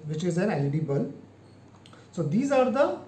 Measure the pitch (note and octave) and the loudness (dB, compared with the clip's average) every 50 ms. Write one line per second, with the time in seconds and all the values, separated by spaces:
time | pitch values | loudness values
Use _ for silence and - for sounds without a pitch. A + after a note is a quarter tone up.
0 | - D3 D#3+ - F3+ F3+ D#3+ F3 G#3 G#3+ F3+ C#3+ C#3 C#3+ C#3 D#3+ D#3 - C#3+ C#3 | -10 -8 -6 -4 -2 -2 0 0 0 0 0 0 0 0 0 -2 -2 0 0 0
1 | A#3+ C#4 - - - - - - - - - - - - - - - - - - | -2 -2 -6 -12 -18 -20 -20 -20 -20 -20 -20 -20 -20 -20 -20 -20 -20 -20 -20 -20
2 | - - - F3 D#3+ C#3 D3+ A3 C#4+ C#4 C#4 C4 B3+ A#3+ G#3+ C4 D4+ F4+ F4+ - | -20 -12 -6 -4 -2 0 0 0 2 2 4 4 4 4 4 2 2 2 0 -4
3 | - | -10